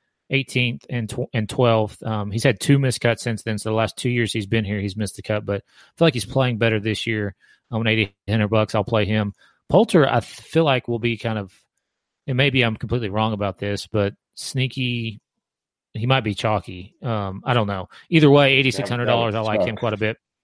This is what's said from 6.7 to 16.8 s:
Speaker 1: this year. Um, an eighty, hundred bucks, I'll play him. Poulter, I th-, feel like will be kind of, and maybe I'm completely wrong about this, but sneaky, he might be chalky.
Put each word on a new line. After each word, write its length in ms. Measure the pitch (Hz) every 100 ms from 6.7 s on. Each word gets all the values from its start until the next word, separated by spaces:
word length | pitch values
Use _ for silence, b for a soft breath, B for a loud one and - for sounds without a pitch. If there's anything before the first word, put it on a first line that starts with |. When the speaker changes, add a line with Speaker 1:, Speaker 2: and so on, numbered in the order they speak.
| 110
Speaker 1:
this 260 | 107 101 117
year. 260 | 107 101 - b b _
Um, 100 | 113
an 60 | 113
eighty, 280 | 110 101 _ -
hundred 200 | 110 104
bucks, 260 | 110 107 110
I'll 80 |
play 220 | 98 110 98
him. 280 | 110 101 - b b _
Poulter, 360 | 175 233 170 135
I 120 | 117
th-, 60 | -
feel 400 | - - 160 156
like 220 | 127 -
will 100 | 117
be 180 | 117 110
kind 220 | 113 110
of, 140 | 95 _ _ _ _ _ _ _ -
and 80 | 127
maybe 240 | 139 127
I'm 140 | 117 110
completely 340 | 107 120 107
wrong 240 | 104 110
about 240 | 104 101 -
this, 300 | 101 101 -
but 260 | 107 101 - _ -
sneaky, 840 | - 135 131 - 123 120 113 107 _ _ _ _ _ _ _
he 120 | 107 120
might 180 | 131
be 100 | 107
chalky. 640 | 98 113 104 - 92